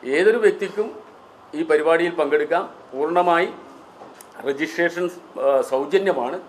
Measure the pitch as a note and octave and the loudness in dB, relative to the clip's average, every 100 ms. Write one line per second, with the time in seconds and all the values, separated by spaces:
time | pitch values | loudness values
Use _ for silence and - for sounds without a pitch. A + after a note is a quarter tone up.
0 | A#2+ C#3+ F#3+ A3+ G#3+ - G3 - A3+ - | 0 2 4 4 4 2 -4 -4 -6 -8
1 | - - - - - D3 D#3+ D3+ D#3 E3 | -20 -20 -20 -20 -14 -8 0 2 4 2
2 | F3 E3+ C#3+ D3+ D3 E3+ G3 - - C3 | 0 0 0 2 2 -2 -2 -12 -16 -6
3 | D3+ F3 F3 E3+ G3 - - - - - | -2 2 2 2 0 -6 -20 -20 -20 -20
4 | - - - - C3 C#3 D#3+ - E3+ E3+ | -20 -20 -20 -10 -6 -4 -4 -2 -2 0
5 | F3 E3+ - - C3+ C#3 B2 C3 C#3+ G3 | -6 -8 -16 -2 2 2 2 -2 0 0
6 | G3 D3+ A#2+ E3+ | 2 -2 -2 -6